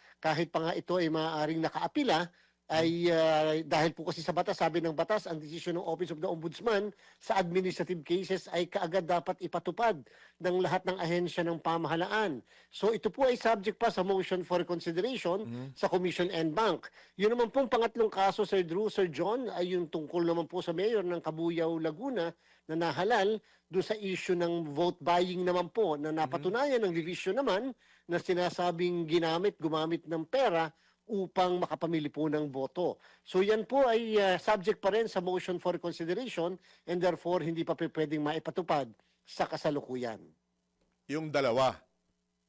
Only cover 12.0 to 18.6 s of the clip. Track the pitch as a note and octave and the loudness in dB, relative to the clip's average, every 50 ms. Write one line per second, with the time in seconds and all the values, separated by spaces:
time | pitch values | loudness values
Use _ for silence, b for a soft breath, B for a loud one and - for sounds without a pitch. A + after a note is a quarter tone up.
12 | F3 G#3 G#3 A3 A3 F#3+ D3 A#2 b b b b b b - - - G#3 A#3 G#3+ | -2 0 0 0 0 0 -2 -4 b b b b b b -6 -2 0 0 0 0
13 | - A3 - - C4+ B3+ B3 - - A3+ A3+ G#3+ F#3 G#3+ G3 - - A3+ - - | -2 -4 0 2 4 4 4 2 2 2 2 2 0 -4 -2 0 0 0 0 0
14 | F3+ F#3+ G3 F#3+ F3+ - F#3+ F3+ F3 - F3+ F3 F3 F3 F3 E3 - F3 E3 E3+ | 0 2 2 0 0 0 -2 -2 0 0 0 0 0 0 -4 -4 -4 -2 -2 0
15 | F#3 B3 C4 G3+ - F3 F3 G3+ A3 A#2 A#2 A#2+ B2+ C#3 C3 - - F#3+ - F#3 | -2 -2 -2 -2 -2 0 -2 -2 -2 -6 -8 -8 -10 -10 -6 -4 -2 0 2 2
16 | F3+ F3+ E3 - F3+ F3+ - E3 E3 D#3+ D3+ A3 A3+ G#3+ E3 - - - B B | 0 0 0 0 -2 -2 0 0 -2 0 2 2 2 2 0 0 -4 -12 B B
17 | B B B - F#3+ G#3+ A#3+ A#3+ A#3+ A3 - C4+ C#4 A#3 - A#3 A#3 A3+ - A#3 | B B B 0 2 2 4 4 2 2 2 2 2 4 2 2 2 2 2 2
18 | A3+ G#3+ - F#3+ F#3+ G3 F#3 - G#3 - - G3 | 2 2 4 4 2 4 4 2 0 2 2 2